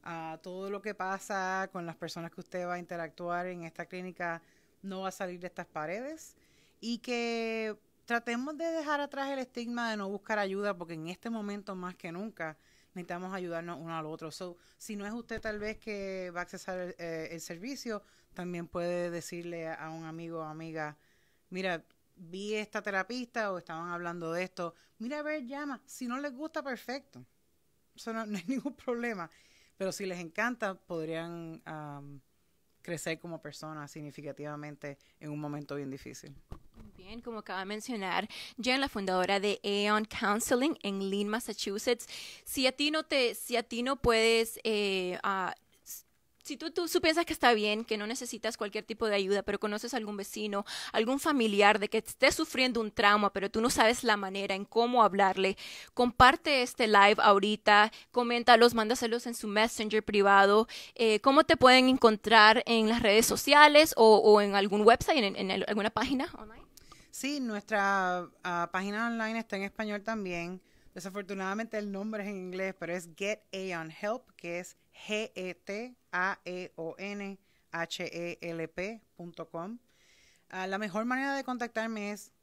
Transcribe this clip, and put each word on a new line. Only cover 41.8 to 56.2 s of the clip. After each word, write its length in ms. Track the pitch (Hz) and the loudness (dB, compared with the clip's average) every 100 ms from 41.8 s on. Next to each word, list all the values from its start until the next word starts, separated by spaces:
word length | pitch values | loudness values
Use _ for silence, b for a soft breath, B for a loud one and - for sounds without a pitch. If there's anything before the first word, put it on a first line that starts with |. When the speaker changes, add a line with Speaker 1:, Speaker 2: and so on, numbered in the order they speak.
| - 240 - B B B | -2 -2 -4 B B B
Speaker 2:
Si 220 | - - 254 | -10 0 0
a 60 | |
ti 180 | 254 302 | 2 -2
no 140 | 311 | -2
te, 320 | 311 285 240 - | -2 0 0 -2
si 200 | - 233 | -4 -4
a 60 | |
ti 220 | 233 233 | -2 -4
no 180 | 247 269 | -4 0
puedes, 560 | 240 226 226 226 226 - | 2 4 4 4 0 -4
eh, 520 | 226 214 202 190 180 180 | -2 0 0 -2 -2 -4
ah, 320 | - 196 180 - _ _ | -4 -2 -4 -8 _ _
s-, 200 | - - _ _ _ _ | -18 -18 _ _ _ _
si 140 | - 277 | -14 -10
tú, 140 | 320 | -6
tú, 180 | 339 339 | -4 0
tú 120 | 349 | 2
piensas 240 | 339 320 339 | 2 2 0
que 80 | |
está 180 | 311 262 | 2 4
bien, 320 | 226 208 208 | 4 2 -2
que 140 | 233 214 | -4 -6
no 80 | 208 | -6
necesitas 500 | 233 240 214 220 - | -8 -10 -8 -8 -6
cualquier 260 | 208 214 | -6 -8
tipo 240 | 208 214 220 | -8 -4 0
de 100 | 202 | 0
ayuda, 260 | 190 202 | 2 0
pero 180 | 196 202 | 0 -4
conoces 320 | 214 208 240 | -2 -4 -4
algún 240 | 254 214 202 | -6 -6 -8
vecino, 480 | 202 - 214 202 208 B B | -10 -6 -4 -4 -6 B B
algún 280 | - 226 277 | 0 0 0
familiar 580 | 330 294 226 202 202 214 | 2 2 2 6 6 6
de 120 | 202 | 2
que 80 | 220 | -2
esté 340 | - - 269 | -4 2 2
sufriendo 480 | - 320 - 254 233 | 4 -4 0 0 0
un 100 | 214 | -4
trauma, 420 | - 202 208 202 | 4 6 6 4
pero 160 | - 196 | 0 -2
tú 100 | 220 | 0
no 80 | 233 | 0
sabes 340 | 277 220 240 | 6 6 6
la 140 | 240 208 | 2 0
manera 380 | 196 190 196 | 0 -6 -4
en 100 | 190 | -6
cómo 380 | 202 226 240 247 | -2 0 2 6
hablarle, 560 | 214 196 196 190 190 196 B B B | 6 6 2 4 0 0 B B B
comparte 680 | - 247 - | 0 0 8